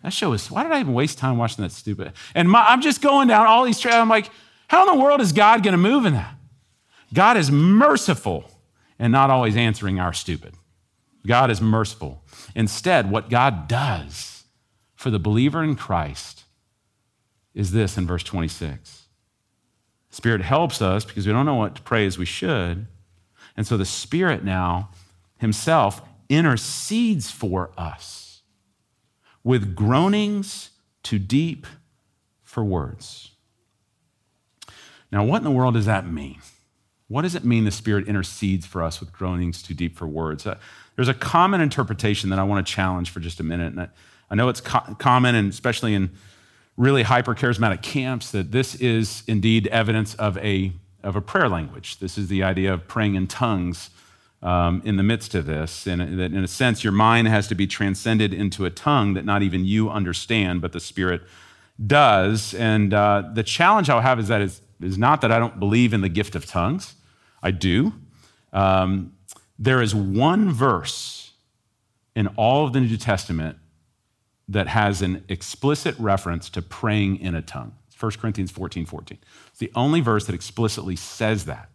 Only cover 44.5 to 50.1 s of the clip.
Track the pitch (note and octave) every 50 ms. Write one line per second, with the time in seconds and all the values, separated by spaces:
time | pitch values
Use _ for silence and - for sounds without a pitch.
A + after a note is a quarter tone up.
44.5 | A#2+ - - - - B2 - - G#2+ - - C3+ B2 B2+ B2+ B2 A#2+ A2+ G2+ G2
45.5 | F#2 - - B2+ A2+ - - A2+ G#2+ G2 F#2+ F#2 - - - - _ _ _ _
46.5 | _ _ _ _ _ - A#2+ C3 C#3 C3+ A2 G2+ B2+ B2 B2 B2+ A#2 - - B2
47.5 | A#2 F#2+ A#2 A2 F#2+ - - - - C#3+ C3 C3 C3 A#2 - - - G#2 F#2 D2+
48.5 | G#2 B2+ C3 - - C3+ B2 B2 A2+ A2+ A2 G#2+ - - - - A2+ G#2 F#2+ A2+
49.5 | A2 A2+ G#2 G2+ - A2+ A2+ G#2 A2+ A2 A2 G#2